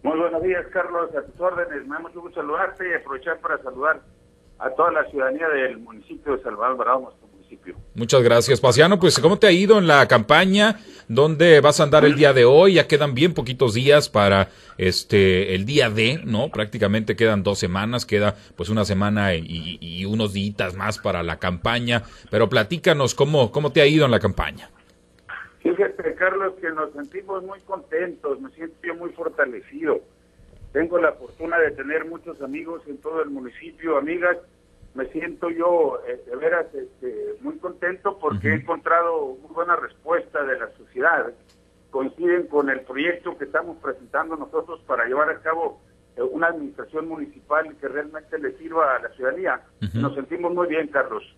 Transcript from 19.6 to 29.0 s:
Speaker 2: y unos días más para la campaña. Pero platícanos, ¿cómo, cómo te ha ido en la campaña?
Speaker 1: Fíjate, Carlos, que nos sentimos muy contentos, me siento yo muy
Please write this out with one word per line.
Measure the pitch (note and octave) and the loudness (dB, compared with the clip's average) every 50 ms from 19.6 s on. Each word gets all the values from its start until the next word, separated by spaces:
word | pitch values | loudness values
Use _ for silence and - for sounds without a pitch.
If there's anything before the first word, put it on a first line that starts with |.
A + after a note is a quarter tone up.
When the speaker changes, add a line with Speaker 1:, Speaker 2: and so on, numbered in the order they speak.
| D#2 E2 F2 - | -10 -10 -12 -12
Speaker 2:
y | - E2+ E2 F2 F#2+ | -14 -14 -10 -8 -6
unos | G2 G#2+ A2 A2 G#2 | -4 -2 -2 -2 -2
días | G2 G2+ G2 G#2 G#2 - G2+ F#2 F2 | -2 -2 -4 -4 -4 -4 -6 -6 -4
más | F#2+ G2 G#2+ G#2 - | -6 -6 -6 -6 -4
para | - G#2 F#2 F2 | -4 -4 -2 -2
la | E2+ E2 D#2+ - | -2 -4 -6 -4
campaña. | - F#2 F2+ E2 - G#2+ A#2 A#2+ B2 A#2 A#2+ A#2 A2 - - - - - | -4 -4 -4 -2 -2 -2 -2 -2 -2 0 -2 -2 -2 -6 -20 -20 -14 -4
Pero | - G#2+ A2+ G#2 | 2 2 2 4
platícanos, | B2+ A#2 A2 G#2 F3 E3 - F3 E3 D3 C3+ A#2 - | 4 2 2 0 -4 0 2 2 2 4 2 -2 2
¿cómo, | - C#3+ C#3+ D#3 D3 B2+ A2 | 2 2 2 4 2 2 2
cómo | - D3 D3 D3 C3+ | 0 -2 -2 0 4
te | E3 | 6
ha | D3 C#3+ | 6 6
ido | D3+ D#3+ D3 | 6 6 4
en | C3 | 4
la | - D3+ | 4 2
campaña? | - G2+ F#2+ - E2+ D2+ D2 - - - _ _ _ _ _ _ _ _ _ _ _ - - - - - _ _ | 2 0 -2 -2 -4 -6 -6 -12 -20 -20 _ _ _ _ _ _ _ _ _ _ _ -20 -18 -18 -18 -20 _ _
Speaker 1:
Fíjate, | _ E3 F3 F3+ G3+ F#3+ - - F3+ D#3+ D#3 | _ -4 0 0 -2 -2 -2 -6 -6 -6 -4
Carlos, | - F3+ F#3 F#3 G3 G3 F#3+ F#3 - | 0 -2 -2 0 -2 -4 -4 -6 -6
que | F3 E3 | -8 -8
nos | D#3+ D#3 D#3 D3 D3 | -4 -4 -6 -6 -8
sentimos | C#3+ D3 C#3 - F#3+ G3+ F#3+ F#3+ F#3+ F3+ | -14 -14 -12 -12 -14 -10 -8 -10 -10 -10
muy | F#3+ G3 G3 | -12 -16 -18
contentos, | _ - G3 F#3 F#3 _ D#3+ D#3+ F3+ F3+ D#3+ - - D3 C#3 B2+ | _ -12 -12 -12 -10 _ -6 -6 -6 -6 -10 -10 -8 -8 -8 -8
me | C3+ C3 | -10 -18
siento | _ D#3 E3 D#3+ - _ | _ -16 -16 -16 -16 _
yo | - E3+ E3 | -12 -12 -12
muy | E3+ | -10